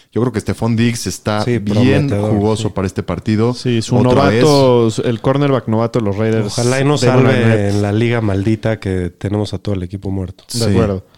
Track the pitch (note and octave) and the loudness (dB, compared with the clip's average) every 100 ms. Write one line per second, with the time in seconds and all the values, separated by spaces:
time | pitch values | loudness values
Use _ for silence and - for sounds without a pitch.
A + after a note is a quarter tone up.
0 | _ G#2+ B2 G#2+ - F#2+ A2+ A2+ A#2 A#2 | _ -2 -2 -2 -6 -4 -2 2 0 0
1 | F#2+ - - G#2+ G#2+ A#2+ G2+ G#2 B2+ C#3 | -6 -8 -4 -2 -2 -2 -2 2 2 2
2 | C#3+ G2+ G#2 G#2+ G#2 G#2+ G#2+ F#2+ F#2+ - | 0 -2 0 0 0 0 -4 -4 -4 -4
3 | F#2+ F2 - G#2+ A#2 B2 B2+ A#2 A2 B2 | -6 -6 -2 0 0 -2 -2 -2 0 2
4 | B2+ B2+ - A2 D3 C#3+ C3 A#2+ A2+ - | 4 4 4 4 4 4 4 4 2 0
5 | B2 A2+ C3 C#3 C#3+ C3 - A2 A#2 B2+ | -2 -2 0 0 2 0 0 -2 0 0
6 | G#2 G2 A2 A2 G#2 - A#2+ C3 C#3 D3 | -2 -2 0 0 -2 -2 0 2 2 2
7 | B2 B2+ B2+ B2+ A2+ A2 G2+ G2+ G#2 G#2 | 2 4 4 4 2 2 2 0 0 0
8 | A#2 A#2+ G#2+ G2 G2 G#2+ A2 G#2+ G2 F#2 | 0 0 0 0 0 -2 -2 -4 -4 -4
9 | F2+ - G2 G#2+ G2+ F#2+ - G2 F2 G2 | -4 -6 -4 -4 -4 -6 -6 -6 -6 -8
10 | G2 F#2+ F#2 - - A#2 A2+ F#2+ G2+ F#2+ | -6 -6 -8 -12 -12 -4 0 2 2 -2
11 | - | -8